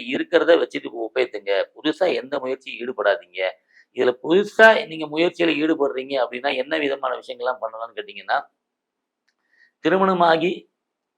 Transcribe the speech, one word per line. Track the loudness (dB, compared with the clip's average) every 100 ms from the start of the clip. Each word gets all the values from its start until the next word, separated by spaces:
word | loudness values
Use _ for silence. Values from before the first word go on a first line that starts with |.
| -4
இருக்கிறத | -6 0 0 4 2
வச்சுட்டு | 2 -6 -10
உபயோகித்துங்க. | -8 -6 -2 -2 -4 -2 -2 -2
புதுசா | -4 -6 -2 -2
எந்த | -2 -4 -8
முயற்சியும் | -6 -8 -10 -12
ஈடுபடாதீங்க. | -10 -2 0 0 -4 -6 -6 -6 _ _ _ 0
இதுல | 0 0
புதுசா | 2 2 2 8 8 8 0
நீங்க | -8 -6
முயற்சியில | -2 -2 0 0 0
ஈடுபடுறீங்க | 0 0 -2 -4 -4 -2
அப்படின்னா, | -2 -2 -4 -2
என்ன | -4 -2
விதமான | -2 -2 -4 -6
விஷயங்கள்லாம் | -10 -8 -6 -6
பண்ணலாம்னு | -8 -10 -14 -12
கேட்டீங்கன்னா, | -14 -12 -4 -4 -6 _ _ _ _ _ _ _ _ _ _ _ _ _
திருமணமாகி | 0 2 2 4 4 4 0 -4 -12 _ _ _ _